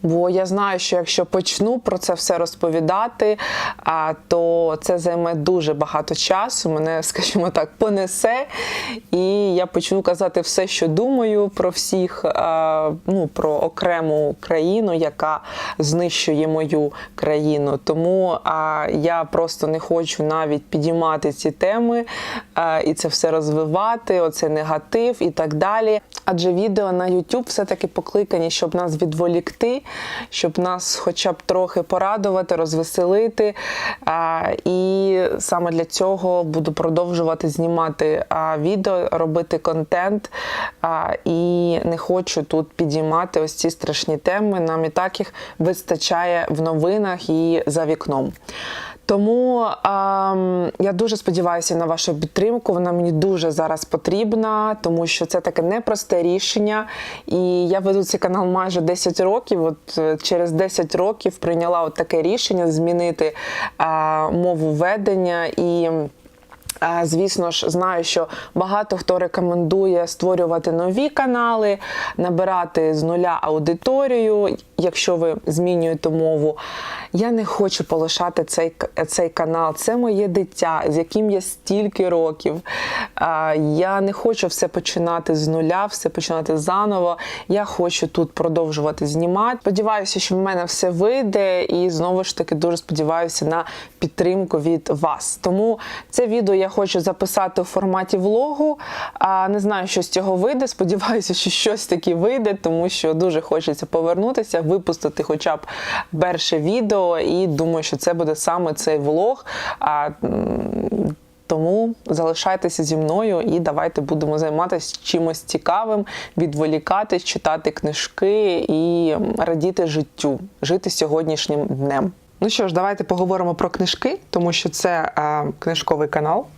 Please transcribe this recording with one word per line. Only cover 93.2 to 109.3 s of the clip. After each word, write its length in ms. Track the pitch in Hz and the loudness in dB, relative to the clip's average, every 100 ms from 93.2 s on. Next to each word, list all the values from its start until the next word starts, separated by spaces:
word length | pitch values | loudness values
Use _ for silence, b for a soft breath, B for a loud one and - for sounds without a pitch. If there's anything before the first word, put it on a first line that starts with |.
| 170 - 156 | -2 -2 -2
на 200 | 165 165 B B - | -2 -4 B B -6
підтримку 600 | 160 - 180 185 185 160 | -6 0 2 2 0 0
від 300 | 151 165 - | 2 0 0
вас. 500 | 147 160 143 - - | 0 0 -2 -6 -4
Тому 380 | 185 185 226 220 B B B | 0 2 2 0 B B B
це 180 | - 247 | 0 2
відео 280 | 233 196 196 | 2 4 4
я 140 | 190 | 2
хочу 300 | 190 196 185 | 0 0 0
записати 600 | 165 185 190 - 190 - | 0 0 0 0 0 -2
у 20 | |
форматі 540 | 180 - 190 185 185 202 | -2 0 0 0 0 0
влогу. 640 | 185 220 285 285 302 302 B B B | 2 2 0 0 0 0 B B B
А, 360 | - 190 190 190 | -2 0 2 2
не 100 | 208 | 0
знаю, 280 | 202 202 185 | 0 -2 -2
що 140 | - | -2
з 80 | 175 | 0
цього 260 | 190 190 185 | -2 0 0
вийде. 320 | 208 254 254 | 2 0 -2
Сподіваюся, 640 | - 185 196 196 226 185 | 0 0 0 0 -2 -2
що 160 | 175 - | -2 -2
щось 360 | - - 208 - | 0 0 -2 0
таке 300 | 175 185 170 | 0 0 2
вийде, 380 | 196 262 214 | 2 2 0
тому 360 | 202 170 165 175 | 0 0 0 0
що 240 | - 160 | 0 0
дуже 280 | 160 180 156 | 2 2 0
хочеться 440 | - 156 156 147 165 | 0 -2 0 -4 -2
повернутися, 760 | 165 165 175 220 262 220 170 | 0 0 0 0 0 0 0
випустити 640 | 160 185 175 160 151 143 | 2 0 0 -2 -2 -2
хоча 320 | 156 156 - 151 | -2 0 0 -2
б 40 | - B B B B 156 | -6 B B B B -2
перше 360 | 180 170 - 160 | 0 0 0 0
відео, 600 | 151 226 220 208 180 170 | 2 0 2 2 2 2
і 280 | - 170 185 | 0 2 0
думаю, 360 | 147 160 165 | 0 0 0
що 140 | 156 147 | -2 -2
це 160 | - | 0
буде 220 | 170 160 156 | 0 0 0
саме 380 | - 170 175 | -2 0 -2
цей 240 | 156 - 156 | -2 0 0
влог. 480 | 143 156 208 | 2 2 2